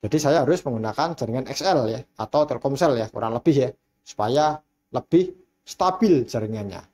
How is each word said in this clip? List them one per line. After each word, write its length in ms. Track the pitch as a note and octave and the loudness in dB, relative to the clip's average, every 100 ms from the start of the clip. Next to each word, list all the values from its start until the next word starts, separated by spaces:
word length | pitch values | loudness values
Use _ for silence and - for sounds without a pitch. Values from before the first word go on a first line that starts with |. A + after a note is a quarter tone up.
Jadi 140 | G#2+ D#3 | 0 0
saya 240 | C#3+ D#3+ | 2 2
harus 180 | C3 F3 | 2 0
menggunakan 560 | C#3+ A#2 A2 G#2+ E3 E3+ | -2 -4 -4 -2 -4 -4
jaringan 300 | A2 A#2+ C3 | -4 -4 -6
X 160 | C3+ F#3 | -4 0
L 240 | E3 A2 | 0 0
ya, 140 | A#2 - - | -4 -10 -10
atau 240 | A2 D3 D3+ | -2 0 0
Telkomsel 560 | A#2+ C#3 C#3 E3+ B2 | -2 -4 0 2 2
ya, 60 | G#2+ | -2
kurang 240 | A2 A2+ | -4 -4
lebih 220 | A#2 - C#3 | 0 2 4
ya, 140 | B2+ - _ _ - | 2 -4 _ _ -20
supaya 560 | - G#2+ C#3 D3+ D3+ _ _ _ | -4 0 2 2 0 _ _ _
lebih 400 | B2+ - E3 F#3 - _ _ - | -8 2 2 2 -6 _ _ -20
stabil 640 | - F#3 F#3 A3+ D#3 A#2 | -2 -2 2 4 4 2
jaringannya. 520 | A#2+ G#2+ A2 G2+ F2 - | -4 -6 -6 -8 -12 -18